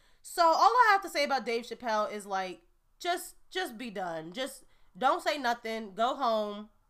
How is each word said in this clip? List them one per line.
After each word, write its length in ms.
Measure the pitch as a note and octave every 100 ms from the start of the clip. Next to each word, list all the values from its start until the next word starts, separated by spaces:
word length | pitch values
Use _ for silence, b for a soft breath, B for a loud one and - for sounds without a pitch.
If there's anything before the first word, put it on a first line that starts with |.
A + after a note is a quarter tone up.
| _ _
So 180 | - -
all 300 | E4 D#4+ F#4
I 180 | A#4+ A4+
have 120 | G4
to 60 | E4+
say 140 | E4
about 220 | C#4+ C4 A3
Dave 200 | A#3 A#3
Chappelle 460 | A3 B3 G#3+ G#3+
is, 140 | G#3 G3+
like, 360 | F#3+ F#3 F3 _ _ _ _
just, 360 | F4 F4+ - - _
just 260 | F#4+ F4 A3
be 120 | B3
done. 420 | G3 F3+ E3 D#3+
Just 320 | F3+ C4 - - _ _ F#3
don't 260 | C4 F4
say 140 | F4 D4+
nothing. 560 | A#3+ A#3 A3 A3+ A3
Go 220 | F#3+ A#3+ C4+
home 540 | B3 A3 G#3 G#3 G#3+ _